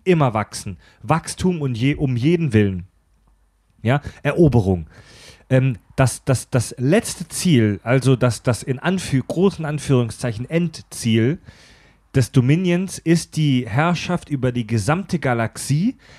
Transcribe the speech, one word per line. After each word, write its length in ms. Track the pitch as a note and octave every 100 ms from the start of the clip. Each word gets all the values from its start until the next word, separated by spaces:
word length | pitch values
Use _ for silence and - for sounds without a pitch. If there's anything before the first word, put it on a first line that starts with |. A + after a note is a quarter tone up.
immer 280 | - F3 C3+
wachsen. 440 | A2 G2+ - - F2+ _ _
Wachstum 580 | A2 D#3+ - - F#3 F3
und 160 | C#3 A2+
je-, 200 | C3 D3
um 200 | C#3+ B2
jeden 360 | C3+ F3 D#3+
Willen. 340 | A2 G2+ F#2 F2 _ _ _ _ _ _ _ _ _
Ja, 180 | A2 C#3 - -
Eroberung. 640 | C#3 C#3+ E3 A#2+ F#2+ F2+ D#2+ - - - - - -
Ähm, 260 | C3 C3 A2 _ -
das, 280 | C3 -
das, 260 | - B2+ -
das 240 | B2+ - -
letzte 500 | B2+ G3 - - -
Ziel, 520 | - F#3 C3 G#2+ G2+
also 340 | - C3 B2 B2+
das, 260 | B2 G#2+
das 200 | - A#2
in 160 | - B2+
Anführ-, 440 | D#3 F#3+ - C3+ -
großen 380 | - G3 -
Anführungszeichen 840 | D#3 D3 - C3 A#2 - B2 G#2+ B2+
Endziel 920 | E3 E3+ - - - A#2 A2 A2+ E3+ - - - _ _ _ _
des 180 | - A#2+
Dominions 680 | C3+ B2 D#3+ F#3 F3 F#3+ -
ist 380 | - E3+ - -
die 320 | D3+ B2+ A2
Herrschaft 600 | A#2 E3 F3 - F3 -
über 200 | D3 B2+
die 160 | A#2+ G#2+
gesamte 520 | A#2 G2 E3 G3 E3+
Galaxie 760 | C3+ A#2+ A2+ - - C#3 G#3+ - -